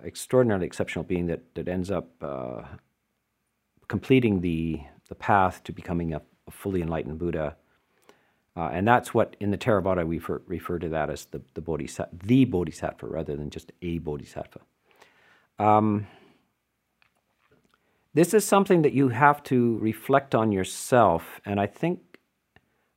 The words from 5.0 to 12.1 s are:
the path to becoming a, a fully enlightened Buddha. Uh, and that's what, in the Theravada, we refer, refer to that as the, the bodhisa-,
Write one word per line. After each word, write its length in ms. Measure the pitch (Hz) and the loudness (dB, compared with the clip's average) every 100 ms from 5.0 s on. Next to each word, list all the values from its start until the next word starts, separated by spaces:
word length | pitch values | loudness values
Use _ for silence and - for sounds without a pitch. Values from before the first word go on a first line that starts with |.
| _ | _
the 60 | |
path 500 | - - 101 92 - | -8 2 2 2 -2
to 80 | - | -12
becoming 400 | 90 - 87 82 | -14 -6 -4 -4
a, 80 | 76 - _ - | -6 -12 _ -20
a 40 | |
fully 320 | - 101 92 | -10 -4 -4
enlightened 360 | 80 80 67 80 | -2 -4 -6 -6
Buddha. 380 | 87 80 73 - _ _ _ _ _ _ _ _ _ | -4 -4 -6 -8 _ _ _ _ _ _ _ _ _
Uh, 140 | 87 78 | -8 -6
and 160 | 82 107 | 0 2
that's 280 | 120 - | 2 2
what, 200 | 117 - - | 0 0 -2
in 100 | 101 | -4
the 60 | 92 | -2
Theravada, 500 | - 101 95 90 82 | 0 2 2 0 -2
we 120 | 80 | -4
refer, 240 | - - - | -6 -8 -8
refer 320 | 82 - 87 | -10 -6 -6
to 120 | 82 | -4
that 180 | 80 73 | -4 -4
as 160 | 71 - | -6 -12
the, 140 | 73 - | -16 -14
the 80 | - | -12
bodhisa-, 460 | 80 76 67 - - | -8 -6 -8 -8 -10